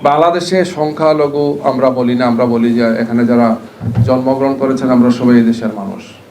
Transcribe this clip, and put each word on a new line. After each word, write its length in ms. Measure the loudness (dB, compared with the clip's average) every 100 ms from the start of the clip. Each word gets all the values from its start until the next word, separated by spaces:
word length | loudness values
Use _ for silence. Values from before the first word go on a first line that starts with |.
বাংলাদেশে 600 | 2 2 2 0 -2 -2 -2
সংখ্যালঘু 920 | -2 -4 -2 0 2 0 0 -2 -2
আমরা 260 | -2 0 0
বলি 260 | 0 -2 0
না, 100 | 0
আমরা 200 | 0 0
বলি 280 | 2 2
যে 100 | 2
এখানে 420 | 0 0 -2 0 2
যারা 300 | 2 2 0 -8 -10 -6 0 0
জন্মগ্রহণ 500 | 0 0 0 -2 -2
করেছেন 300 | -2 -2 0
আমরা 220 | 2 2
সবাই 240 | 2 4 4
এই 80 |
দেশের 300 | 4 0 -4 -8
মানুষ। 280 | -10 -12 -16 -20 -20